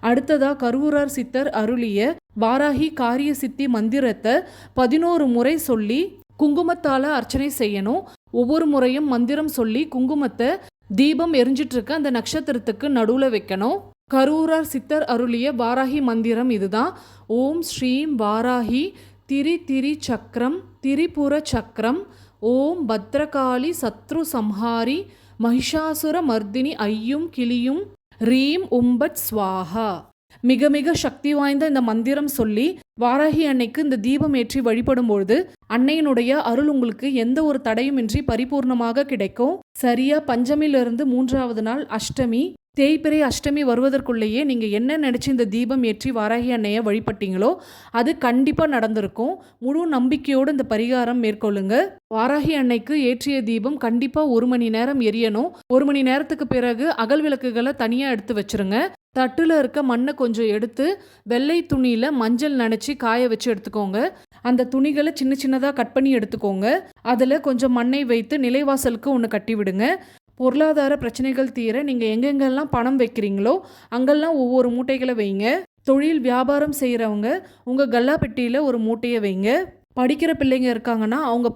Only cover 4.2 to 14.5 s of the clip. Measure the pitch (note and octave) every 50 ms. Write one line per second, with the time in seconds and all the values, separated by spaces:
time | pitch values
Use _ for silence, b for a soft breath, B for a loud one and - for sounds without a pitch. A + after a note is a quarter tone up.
4.2 | - G#3+ B3 E4 F#4 B B B B B B - B3+ A#3+ B3+ D#4+ E4+ E4+ F4 E4+
5.2 | D4+ C4 A#3+ A#3 A#3+ C4+ D#4+ D#4+ D#4+ - B3 A3 G#3 G#3 A#3 C#4+ F4+ G4 - -
6.2 | - _ _ - D4+ D4 D4 D#4 F4 E4 E4+ F4 - D4+ C4+ C4 C4+ D4 D4+ C4+
7.2 | A3+ - - C4 C#4 D4 C4+ - B3 G#3 G3+ G3 F#3+ G#3 C4 F#4 F#4 B B B
8.2 | _ _ - A#3 B3 A#3 D4+ D#4+ E4 D4+ C#4+ C4+ B3+ B3+ B3+ C#4+ D4+ C#4+ B3+ A#3
9.2 | B3 A#3 C#4+ D4+ D#4 D4+ - C4+ A#3 A3+ A3 B3+ D#4 D#4 - B3+ B3+ B3+ D#4 D4
10.2 | C#4+ A#3+ - - A#3+ C4 F4 G4 B B B _ _ - G3 F#3+ C4+ D4 D#4 -
11.2 | E4+ E4+ D#4+ C4+ A#3+ B3+ C4+ B3 D4+ - B3+ B3 A3 - D4 D#4+ C#4+ C#4 B3 A#3
12.2 | G#3+ - - D#4 - - C#4 A#3+ - A#3 G#3+ - - D4 C#4 B3 A3+ G#3+ B3 C4
13.2 | C4+ C4 A3+ G3+ G3 - F#3+ F#3+ G3+ B3 F4 G4+ - - - _ _ _ C4+ C4+
14.2 | C4+ C#4+ D4+ D#4+ D#4+ D#4+